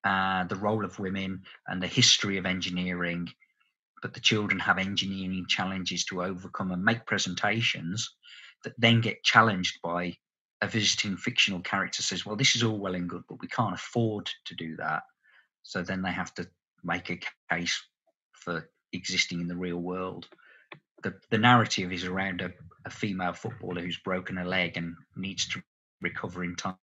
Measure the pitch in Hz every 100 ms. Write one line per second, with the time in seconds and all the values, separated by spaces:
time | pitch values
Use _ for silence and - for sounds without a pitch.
0 | 98 95 95 95 90 98 104 110 98 -
1 | 95 98 95 92 - - - 92 87 -
2 | 120 - 101 98 92 92 92 90 92 87
3 | 87 85 85 - _ _ _ _ _ -
4 | - - - 107 101 92 98 92 98 101
5 | 95 95 92 95 87 - 95 95 90 90
6 | - 92 92 90 98 - 95 90 101 117
7 | - 104 92 90 107 110 117 - 82 107
8 | - _ - - - _ - - 117 117
9 | 110 - - 117 110 92 92 - 85 87
10 | 90 85 _ _ _ _ 104 117 101 -
11 | 104 92 - 123 - 92 - 98 92 -
12 | - 92 101 107 135 117 113 107 98 92
13 | 87 90 - - 90 - 110 92 - 120
14 | 113 104 101 - - 82 82 80 78 78
15 | - _ _ - _ _ - 95 87 95
16 | 92 85 80 - 87 _ _ _ 90 87
17 | - 87 - - - 85 87 - - _
18 | _ _ _ _ - 82 80 _ _ 90
19 | 90 92 - 87 85 87 90 87 87 92
20 | 92 101 - - - - _ - _ -
21 | 101 - _ 110 120 123 107 - 90 90
22 | 92 95 95 92 92 - - - 113 -
23 | 107 92 90 90 113 113 92 90 90 87
24 | - 92 90 92 90 92 85 87 85 85
25 | - - 95 92 - - - _ _ _
26 | 92 - 95 87 90 87 95 92